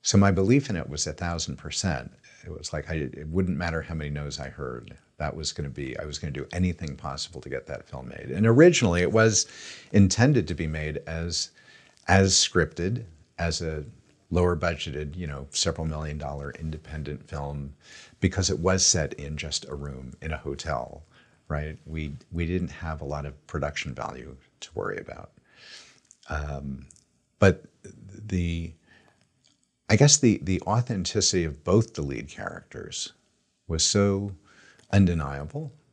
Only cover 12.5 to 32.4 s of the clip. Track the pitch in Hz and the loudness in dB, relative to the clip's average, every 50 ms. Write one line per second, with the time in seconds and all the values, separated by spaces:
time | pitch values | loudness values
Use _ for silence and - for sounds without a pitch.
12.5 | - 90 80 73 - - 85 95 117 120 117 - - _ _ _ _ - 85 85 | 4 2 2 2 0 -4 -2 -2 -2 -4 -8 -12 -18 _ _ _ _ -4 -2 -2
13.5 | 80 - 87 80 80 76 76 - - - _ _ _ _ _ _ 80 87 90 90 | -2 -2 -4 -4 -6 -6 -8 -12 -16 -20 _ _ _ _ _ _ 2 2 4 4
14.5 | 87 78 87 85 82 76 - - 67 73 76 73 73 90 90 76 71 69 69 71 | 2 2 0 -2 -2 -4 -8 -8 -8 -8 -8 -8 -8 -8 -8 -8 -8 -10 -12 -8
15.5 | - - - - 82 - 82 80 78 76 78 76 73 76 73 69 71 73 71 71 | -4 -2 -2 -2 -2 -2 -4 -4 -4 -6 -6 -8 -8 -8 -8 -8 -8 -8 -10 -10
16.5 | - - 80 80 78 78 - - 76 78 71 71 73 - - - 82 76 71 71 | -12 -10 -8 -8 -8 -10 -12 -12 -10 -10 -8 -8 -10 -10 -10 -12 -10 -8 -8 -6
17.5 | 71 71 69 69 71 _ _ - - - - - _ _ - 95 - - 92 87 | -8 -8 -10 -12 -14 _ _ -20 -20 -20 -20 -20 _ _ 2 2 4 4 0 0
18.5 | 95 - 82 92 95 95 - - - 90 73 71 - - 71 71 76 73 - 78 | 0 2 4 2 4 6 6 4 4 4 2 -2 -4 -8 -8 -8 -8 -8 -8 -6
19.5 | 73 - - - 71 71 71 73 67 65 65 65 67 - - 80 82 - - 69 | -6 -8 -8 -8 -10 -8 -8 -8 -10 -10 -12 -14 -14 -10 -8 -8 -8 -6 -6 -8
20.5 | 69 69 - 78 71 62 60 - - - - _ _ _ _ _ _ _ _ _ | -8 -8 -4 -4 -4 -4 -4 -8 -12 -18 -20 _ _ _ _ _ _ _ _ _
21.5 | 76 73 73 78 78 - _ 76 80 80 78 73 71 - - _ - 85 85 82 | -4 -4 -4 -6 -8 -12 _ -10 -8 -6 -6 -6 -8 -10 -14 _ -4 -4 -2 0
22.5 | 90 92 87 82 - - - 82 78 76 73 69 73 73 71 73 69 - _ - | 0 -2 -2 -4 -6 -8 -8 -8 -6 -6 -6 -8 -6 -6 -8 -8 -12 -14 _ -10
23.5 | - 78 71 73 73 - - - 62 - - - - 64 62 - 62 67 _ _ | -6 -4 -4 -4 -4 -6 -8 -8 -8 -8 -8 -10 -10 -12 -14 -16 -18 -20 _ _
24.5 | _ _ - - - - - - 50 - - - - - - - _ _ _ _ | _ _ -20 -12 -10 -8 -6 -6 -6 -8 -10 -12 -14 -16 -16 -20 _ _ _ _
25.5 | _ _ - - - - - - _ _ _ _ - _ _ - 78 73 73 73 | _ _ -20 -20 -20 -20 -20 -20 _ _ _ _ -20 _ _ -8 -6 -6 -6 -6
26.5 | 73 69 71 69 67 67 67 - - - _ _ _ _ _ _ _ _ 107 98 | -8 -8 -8 -8 -10 -10 -12 -18 -20 -20 _ _ _ _ _ _ _ _ 6 6
27.5 | 90 - - - _ _ _ 101 - - - 95 98 - 104 104 95 90 87 85 | 6 6 -4 -20 _ _ _ -20 -20 -20 -20 -20 -18 -16 -8 -4 -2 0 0 0
28.5 | 85 85 82 78 80 _ _ _ _ _ _ _ _ _ _ _ _ _ _ _ | -2 -2 -4 -8 -10 _ _ _ _ _ _ _ _ _ _ _ _ _ _ _
29.5 | _ _ _ _ _ _ _ _ 110 101 139 147 143 - - 120 101 - - 85 | _ _ _ _ _ _ _ _ 6 6 8 8 8 8 6 4 4 4 0 -2
30.5 | 95 87 - - 104 120 120 - 117 95 92 - - 107 95 - - 92 85 80 | -2 -2 0 0 0 0 0 -2 -4 -4 -4 -2 -2 0 0 2 2 2 0 -2
31.5 | 71 69 _ - 92 110 110 - - - 76 69 67 57 - 71 - - | -4 -6 _ 4 4 4 4 2 -4 -6 -6 -6 -6 -6 -8 -12 -12 -12